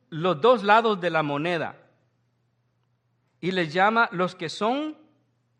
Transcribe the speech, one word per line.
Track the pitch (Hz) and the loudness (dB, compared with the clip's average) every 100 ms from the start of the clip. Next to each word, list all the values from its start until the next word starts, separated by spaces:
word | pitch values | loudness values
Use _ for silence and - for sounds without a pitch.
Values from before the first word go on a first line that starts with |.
| - | -14
los | 156 180 156 | -4 -2 2
dos | 226 240 | 4 4
lados | 202 220 226 202 | 4 4 4 0
de | 170 | -2
la | 160 | 0
moneda | 147 143 165 170 117 - _ _ _ _ _ _ _ _ _ _ _ _ _ _ _ _ | 0 -2 -2 -4 -6 -12 _ _ _ _ _ _ _ _ _ _ _ _ _ _ _ _
y | 170 | -4
les | 185 160 | -2 -2
llama | 180 202 226 233 | 2 2 2 0
los | 175 180 - | 0 -4 -6
que | 156 | -10
son | - 214 269 311 302 _ _ _ _ _ _ | -4 -4 -2 -6 -12 _ _ _ _ _ _